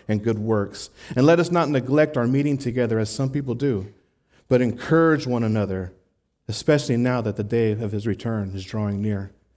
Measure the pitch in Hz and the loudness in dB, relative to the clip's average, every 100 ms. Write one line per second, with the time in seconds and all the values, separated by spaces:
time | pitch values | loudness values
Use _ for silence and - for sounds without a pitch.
0 | - 107 113 104 113 110 101 - - - | -4 -2 0 -2 0 0 0 -8 -16 -18
1 | - 127 143 170 170 175 147 139 117 147 | -4 4 6 6 4 2 2 0 2 2
2 | 151 139 120 135 147 135 120 123 113 110 | 2 2 0 2 0 -2 -2 -2 0 0
3 | 107 - 131 143 131 117 139 101 101 - | -2 -2 -2 -2 -4 -4 -2 -2 -6 -16
4 | _ _ _ _ _ 123 123 120 - 160 | _ _ _ _ _ 2 2 -2 2 4
5 | 160 151 123 120 113 107 98 95 90 - | 4 2 0 0 0 0 0 -4 -6 -12
6 | _ _ _ _ - 110 - 147 127 120 | _ _ _ _ -10 -4 2 2 2 0
7 | 127 123 110 101 104 117 110 107 107 104 | 2 0 -2 -4 -2 0 0 0 -4 -4
8 | 107 95 117 110 95 95 90 110 104 101 | -4 -4 -4 -4 -4 -8 -8 -4 -2 -2
9 | 107 98 98 - _ | -2 -4 -6 -14 _